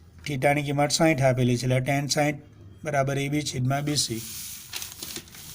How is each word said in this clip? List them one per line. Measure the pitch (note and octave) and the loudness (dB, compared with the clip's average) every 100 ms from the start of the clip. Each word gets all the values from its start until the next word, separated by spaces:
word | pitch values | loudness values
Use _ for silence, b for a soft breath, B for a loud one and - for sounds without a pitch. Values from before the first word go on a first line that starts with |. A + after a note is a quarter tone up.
| - - - | -20 -14 -8
થીટાની | C#3+ C#3+ C#3+ | 0 2 4
કિંમત | C#3+ C#3+ D3 | 2 2 2
સાઈઠ | - E3 C#3+ | 4 4 4
આપેલી | C3+ B2+ B2 B2 | 4 4 4 2
છે, | B2+ | 2
એટલે | B2+ | 0
ટેન | C3 C#3 C#3+ | 2 -2 0
સાઈઠ | D#3 D3 D3 - - - - | 0 0 -2 -10 -20 -20 -12
બરાબર | D#3 C#3+ C3+ C#3 | -2 0 2 0
એ | C#3 | 0
બી | D3 | -2
છેદમાં | C3+ C3+ B2+ C#3 | -2 -2 0 0
બી | D3 D3 | 0 -2
સી. | - A2+ - - - - - - - - - - - - - | -2 -4 -8 -12 -12 -14 -12 -12 -12 -12 -12 -12 -14 -16 -16